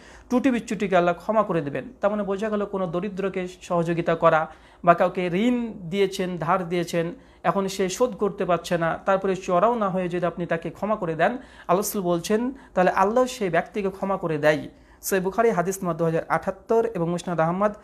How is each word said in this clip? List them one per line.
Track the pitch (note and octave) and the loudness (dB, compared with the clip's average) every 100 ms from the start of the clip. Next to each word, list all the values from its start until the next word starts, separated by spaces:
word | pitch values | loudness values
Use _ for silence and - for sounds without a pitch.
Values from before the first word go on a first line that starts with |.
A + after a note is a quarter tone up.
| - - - | -14 -20 -2
ত্রুটি | B3 C4 | 0 2
বিচ্যুটিকে | A#3+ - G#3 G3+ F3+ | 0 -2 -4 0 2
আল্লাহ | F3 | 2
ক্ষমা | F3 - A3 | 0 0 0
করে | G#3 F3 C#3+ | 2 0 -2
দেবেন। | C3+ - - | -6 -8 -4
তার | G3+ | -2
মানে | G#3 | 0
বোঝা | G3 G3 A3 | -2 -4 -2
গেল | G#3+ G3+ | -2 -2
কোনো | G3 F#3 | -4 -4
দরিদ্রকে | E3+ G#3 F#3+ G3 F#3 F3+ - - | -4 -4 -4 -4 -4 -8 -10 -2
সহযোগিতা | F3 E3+ E3+ E3+ | 0 0 0 0
করা | E3 E3 D#3+ E3 - - - | 2 4 4 2 -8 -20 0
বা | F3 | 4
কাউকে | E3+ F#3 F3+ F3+ E3+ A#3+ | 4 4 0 -2 0 2
ঋণ | B3 A#3 G#3+ E3+ | 0 -2 -8 -6
দিয়েছেন, | G3 F#3+ F#3+ F3+ F3+ | 0 0 0 -4 -4
ধার | D#3 F#3+ F3 | 0 -2 0
দিয়েছেন, | F3+ E3+ F3 E3 - - - | -2 -2 -2 -4 -6 -16 -4
এখন | - F3+ F#3+ | -2 0 -2
সে | F#3+ F#3+ | -2 -2
শোধ | F#3 B3 F#3 | 0 -2 0
করতে | G3+ F#3+ F3+ | -4 -2 0
পারছে | E3+ E3+ F3 | 0 0 -2
না, | E3 - - | 0 -2 0
তারপরে | F#3+ G3 F#3 | 0 0 -2
চড়াও | - F3+ G#3 | 0 2 4
না | A#3+ G3+ | 2 0
হয়ে | F#3 F3+ | -2 -2
যদি | F3 E3+ | -2 -2
আপনি | E3+ E3+ | -4 -4
তাকে | E3+ E3 | -4 -4
ক্ষমা | D#3+ F#3+ E3 | -6 -4 -2
করে | E3+ | -2
দেন, | D#3 F3+ B3 - - - | 0 0 0 -8 -10 0
আল্লাহ | F3+ G#3 | 0 0
রাসূল | G#3+ | -2
বলছেন, | F3 E3+ E3 G#3+ B3 C#4 - | 0 0 0 0 0 -6 -6
তাহলে | - F#3 | 2 2
আল্লাহ | - G3 A#3 B3+ | 4 4 4 2
সেই | - G3 | 0 0
ব্যক্তিকে | E3 - A3 G3 | 0 0 -2 -4
ক্ষমা | F#3+ G3 F#3+ | -2 -2 -2
করে | F3 D#3 | -2 2
দেয়। | D3+ D#3 C3 - - - | 2 2 -2 -14 -20 -14
সহিহ | - G3 | -2 0
বুখারী | F#3 F#3+ A#3 | 0 2 4
হাদিস | F3+ E3+ F#3+ | 4 0 -2
নাম্বার | F3+ D#3+ | -4 0
দু | |
হাজার | E3 D#3+ - | 0 0 0
আটাত্তর | D#3+ G3 F#3+ - A3+ A#3 | -2 -2 -6 0 2 2
এবং | F#3 E3 | 0 -2
মুসনাদ | F3 - E3 | -4 -2 0
আহমদ | D#3+ F3+ G#3 G#3 | 0 0 -2 -2